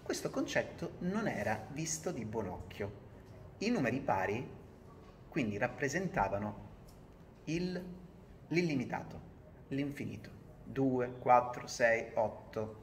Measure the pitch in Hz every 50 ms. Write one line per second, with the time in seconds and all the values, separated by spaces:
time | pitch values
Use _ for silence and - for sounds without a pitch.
0 | - - 123 - - 160 - - 294 - - 139 113 - - - - 165 - -
1 | 170 180 190 214 226 175 120 - 101 107 110 107 - - 139 139 160 156 - -
2 | - 190 170 135 113 107 107 113 104 92 87 85 - - - - 104 98 - -
3 | - - - - - - - - - - - - - 208 247 220 143 117 110 135
4 | - - 113 95 92 95 101 117 135 - - - - - - - - - - -
5 | - - - - - - - 170 131 107 101 101 127 120 - - - 135 131 170
6 | 190 180 - - 101 95 98 101 104 107 107 - - - - - - - - -
7 | - - - - - - - - - - 156 170 180 180 180 180 180 185 - -
8 | - - - - - - - - - - 151 165 180 170 151 135 120 107 110 -
9 | - - - - - - - - - - - - - - 139 135 143 143 139 -
10 | 110 107 107 107 - - - - - - - - - - 117 131 135 135 127 127
11 | 123 123 127 - - 127 123 123 120 - - - - - - - 123 117 113 113
12 | 117 - - - 110 107 - - - - - 113 107 107 107 -